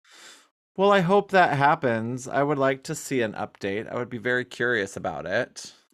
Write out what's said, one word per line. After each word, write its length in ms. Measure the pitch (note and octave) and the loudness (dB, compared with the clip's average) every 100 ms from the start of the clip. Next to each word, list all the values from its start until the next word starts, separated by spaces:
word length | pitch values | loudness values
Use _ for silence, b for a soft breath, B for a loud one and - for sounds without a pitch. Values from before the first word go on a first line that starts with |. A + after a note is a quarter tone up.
| b b b b b _ _ - | b b b b b _ _ 0
Well, 160 | G3+ | 4
I 80 | G3 | 4
hope 300 | E3+ G3+ G3 | 4 2 4
that 240 | F#3+ E3 C3+ | 4 4 4
happens. 720 | C#3+ D#3+ C3 A2+ A2+ B2+ B2+ | 4 4 2 0 -2 -8 -4
I 160 | C3+ | -2
would 140 | C#3+ D3 | 0 2
like 240 | C3+ C3+ | 0 0
to 120 | - D3+ | -6 -10
see 260 | - C3+ | -4 -2
an 120 | A2 | -2
update. 580 | - G#2 - G2+ G2+ - | -4 -10 -6 -6 -6 -6
I 40 | A#2+ | -8
would 140 | A#2+ | -8
be 80 | A#2 | -6
very 260 | A#2 B2 B2 | -2 -2 -4
curious 520 | - B2 A#2 G2 G2 | -2 0 0 -2 -4
about 280 | F#2 D2 D#2+ | -8 -8 -4
it. 460 | G#2 - - - - _ | -4 -4 -10 -20 -20 _